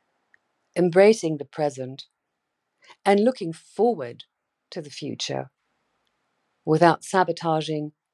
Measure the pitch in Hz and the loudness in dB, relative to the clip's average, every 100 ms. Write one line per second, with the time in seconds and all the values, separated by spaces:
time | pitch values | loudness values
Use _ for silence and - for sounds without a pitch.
0 | _ _ _ _ _ _ _ - 180 175 | _ _ _ _ _ _ _ -2 2 6
1 | 202 220 165 147 135 - 147 131 127 135 | 6 4 0 -4 -8 -6 -4 -4 -12 -14
2 | - _ _ _ _ _ _ _ _ - | -20 _ _ _ _ _ _ _ _ -6
3 | - 202 226 254 170 165 _ - 233 190 | 0 2 2 0 -6 -10 _ -2 0 0
4 | 123 120 - _ _ _ _ 185 147 - | -8 -14 -20 _ _ _ _ -16 -14 -12
5 | 143 117 - 135 131 _ _ _ _ _ | -10 -8 -8 -8 -8 _ _ _ _ _
6 | _ _ _ _ _ _ - 156 170 156 | _ _ _ _ _ _ -2 4 4 4
7 | - 190 170 170 170 156 156 156 151 - | 0 0 0 -2 -2 -2 -2 -6 -8 -12
8 | _ | _